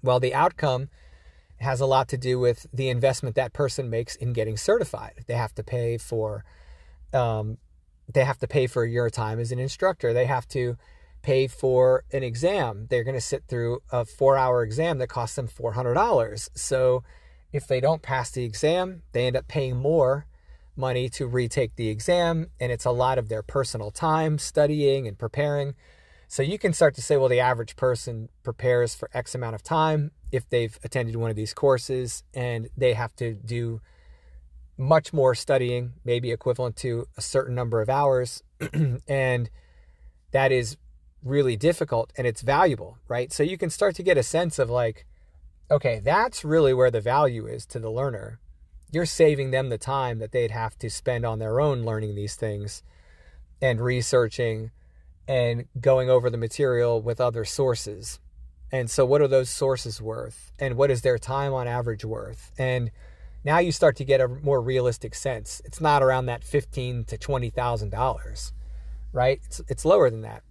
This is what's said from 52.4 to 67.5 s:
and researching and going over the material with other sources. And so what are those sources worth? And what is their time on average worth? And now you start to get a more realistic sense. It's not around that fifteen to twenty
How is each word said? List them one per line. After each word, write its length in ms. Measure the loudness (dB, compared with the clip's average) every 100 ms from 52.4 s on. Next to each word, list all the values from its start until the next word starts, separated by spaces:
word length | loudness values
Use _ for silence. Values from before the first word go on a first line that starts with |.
| -6 -6 -8 -12 -18 -20 -20 -20 -20 -20 -20 -2
and 200 | 0 0
researching 880 | 0 -2 2 2 2 0 -2 -2 -8 -14 -20 -20 -20 -20 -2
and 380 | 0 2 -2 -6 0
going 300 | 4 4 6
over 220 | 4 4
the 80 | -2
material 600 | -6 0 2 2 2 2
with 180 | -2 0
other 240 | 0 0
sources. 760 | -6 0 0 0 -4 -10 -12 -14 -18 -20 -20 -20 -6
And 180 | -4 -2
so 140 | 2
what 160 | 4 6
are 80 | 6
those 220 | 4 2
sources 500 | -2 -2 -2 -4 -10
worth? 500 | -10 -8 -10 -14 -20 -6
And 180 | -4 2
what 140 | 4
is 120 | 4
their 160 | 2 0
time 340 | 0 -2 -2
on 160 | -2 -2
average 360 | -4 -4 -6
worth? 460 | -6 -8 -10 -14 -18 -4
And 320 | 0 0 -2 -8 -20 -20 -18 -8
now 140 | 2 2
you 140 | 2
start 220 | 6 4 4
to 80 |
get 180 | 2 4
a 40 | 4
more 340 | 0 0 0
realistic 540 | 2 2 0 -2 -8
sense. 460 | -6 -6 -6 -8 -14 -14
It's 160 | -2
not 200 | 4 6
around 240 | 6 4 0
that 160 | -6
fifteen 640 | -2 -2 -2 -6 -4 -6
to 140 | -6 -8
twenty 320 | -4 -2 -2